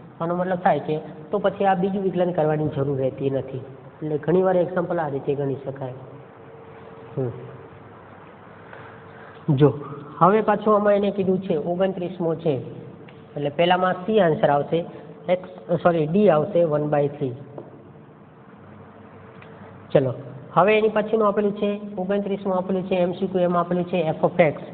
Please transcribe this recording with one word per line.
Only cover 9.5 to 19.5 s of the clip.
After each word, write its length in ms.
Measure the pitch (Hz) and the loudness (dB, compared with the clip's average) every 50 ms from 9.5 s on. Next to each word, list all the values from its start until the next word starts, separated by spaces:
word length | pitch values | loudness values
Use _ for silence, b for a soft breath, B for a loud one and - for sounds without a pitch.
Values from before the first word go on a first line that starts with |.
| 147 | 4
જો 180 | 127 147 135 - - - - - - - - - | 6 6 6 6 2 -8 -12 -12 -12 -14 -14 0
હવે 240 | - 165 180 208 220 | 4 6 6 6 4
પાછું 340 | 208 214 208 208 208 220 214 | 2 2 0 2 4 4 4
આમાં 180 | 202 208 208 202 | 4 4 4 2
એને 180 | 202 202 202 | 2 2 0
કીધું 300 | 190 202 190 185 185 180 | -2 0 0 0 0 0
છે 160 | - - 170 | 0 -2 -2
ઓગણત્રીસમો 760 | 147 - 170 175 180 190 190 185 185 175 175 185 - - 165 160 | -2 -2 -2 0 0 0 0 0 -4 -6 -8 -4 -2 -2 -2 -2
છે, 220 | 156 165 165 139 120 113 - - - - - - - - - - - - - - | 0 0 0 0 0 -4 -8 -12 -14 -16 -16 -18 -18 -20 -20 -20 -20 -20 -12 -8
એટલે 120 | 147 143 143 | -4 -4 -4
પહેલામાં 440 | 143 - 170 175 180 180 185 185 180 | 2 2 2 2 2 2 0 0 0
સી 260 | 180 - - 220 214 | -2 -2 0 2 4
આન્સર 300 | 180 165 151 - - 151 | 4 4 4 4 4 4
આવશે, 360 | 143 143 143 - 160 170 170 B B B B B B - - - | 4 2 0 0 -2 -2 -2 B B B B B B -12 -2 -2
એક્સ, 200 | 180 180 - - - - - - 180 - - | -2 -2 -2 -12 -18 -16 -4 -2 -2 2 4
સોરી, 240 | 175 170 165 151 | 4 4 4 0
ડી 220 | 147 170 208 208 190 | 2 4 4 6 6
આવશે 340 | 156 151 151 151 151 170 175 | 6 4 2 2 2 2 2
વન 200 | 160 147 147 151 | 4 2 0 0
બાય 240 | 147 156 143 143 | 2 2 2 2
થ્રી. 240 | 139 - - 143 127 120 - - - - - - - - - - - - - - - - - - - - - - - - - - - - - - - - - - - - - - - - - - - | 0 -2 -4 -4 -4 -4 -8 -14 -16 -16 -16 -16 -16 -20 -20 -20 -20 -20 -20 -20 -20 -20 -20 -20 -20 -20 -20 -20 -20 -20 -20 -20 -20 -20 -20 -20 -20 -20 -20 -20 -20 -20 -20 -20 -20 -20 -20 -20 -20